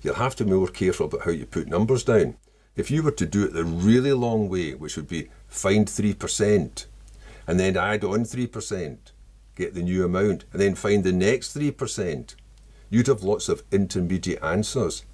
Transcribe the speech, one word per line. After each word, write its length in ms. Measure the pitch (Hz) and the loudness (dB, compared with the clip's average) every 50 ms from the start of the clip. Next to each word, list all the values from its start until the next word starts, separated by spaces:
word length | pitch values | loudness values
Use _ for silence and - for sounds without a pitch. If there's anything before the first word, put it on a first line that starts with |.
you'll 120 | - - - | -2 -4 -2
have 220 | 85 120 120 - | -2 -2 -4 -2
to 80 | - 110 | -2 0
be 80 | 101 | 2
more 160 | 95 95 92 - | 2 2 2 0
careful 380 | - - 98 92 - - - | -2 0 0 0 0 0 -4
about 160 | 73 - - | -4 -4 -4
how 100 | - 87 | -2 -2
you 140 | 85 76 64 | -4 -4 -6
put 200 | - - 85 78 | -6 -6 -6 -4
numbers 380 | - 82 90 110 113 131 120 - | -2 0 0 2 2 2 2 2
down. 320 | - 117 104 85 - - _ _ _ _ _ _ _ _ | 4 4 4 4 2 -2 _ _ _ _ _ _ _ _
If 160 | - - - | -6 -4 -2
you 100 | 143 156 | 0 0
were 80 | 156 151 | 0 0
to 160 | 143 - 87 | 0 0 -4
do 180 | 80 87 101 101 | 0 2 0 0
it 80 | - | 2
the 120 | - 82 82 | 0 -2 -2
really 480 | 85 82 85 90 107 117 127 127 143 | -2 -2 2 4 6 6 6 4 4
long 360 | 139 127 123 120 113 110 104 95 | 2 2 0 0 0 0 0 0
way, 260 | 95 92 85 76 65 | -2 -2 -4 -4 -6
which 220 | 67 78 73 - | -10 -10 -10 -10
would 120 | 80 73 - | -10 -8 -6
be 220 | 82 80 76 - - - - - | -8 -8 -8 -10 -16 -20 -20 -14
find 420 | - - - 98 101 107 104 101 | -12 -4 0 2 4 4 4 2
three 240 | - - 104 104 98 | 0 -2 0 0 0
percent 720 | - - 85 - - 104 104 104 98 73 - - - - - - - - - - - - - - - - | -2 -4 -6 0 0 4 4 4 4 2 0 -8 -14 -16 -16 -20 -20 -20 -20 -20 -20 -20 -20 -20 -14 -6
and 120 | - 85 92 | 0 0 2
then 180 | 92 95 92 | 2 2 2
add 280 | 90 92 101 107 107 101 | 0 0 0 -2 -2 -2
on 200 | 92 101 113 117 | -2 0 -2 -2
three 220 | 110 - 123 123 | -2 -4 -6 -6
percent, 680 | 117 - 107 - - 101 92 85 73 62 - - - - - - - - - - - - | -6 -6 -12 -8 -8 -6 -6 -6 -8 -10 -14 -18 -20 -20 -20 -20 -20 -20 -20 -20 -20 -8
get 180 | - 92 85 95 | -8 -8 -6 -4
the 80 | 90 | -4
new 220 | 87 90 92 92 90 | -2 0 0 2 2
amount, 400 | 87 87 92 101 107 95 - - - | 2 2 2 2 2 0 -2 -6 -10
and 80 | - 90 | 0 2
then 160 | 98 101 90 | 2 2 2
find 260 | - - 104 104 104 | 0 0 2 2 4
the 100 | 90 92 | 4 2
next 400 | 90 90 95 104 127 123 - - | 2 2 2 2 2 0 -2 -8
three 200 | - 143 147 147 | -6 -2 -2 -2
percent, 640 | - - - - - - 101 90 76 127 - - - - - - - - - - - - - - | -2 -4 -6 -6 -4 -4 -4 -4 -4 -6 -10 -14 -18 -20 -20 -20 -20 -20 -20 -20 -20 -20 -10 0
you'd 200 | 101 117 117 139 | 2 2 4 4
have 160 | 135 104 98 | 2 2 2
lots 240 | 95 107 - - - | -2 -2 -2 0 -2
of 160 | 85 - - - | -4 -4 -2 0
intermediate 720 | - 98 98 92 - 95 87 85 95 90 - 92 80 - | 2 2 2 2 0 -4 -2 0 -2 -2 -2 -4 -4 -4
answers. 600 | - 80 82 104 107 - - - - 82 - - - - | -2 -2 0 0 -2 -2 -2 -2 -2 -2 -4 -8 -14 -18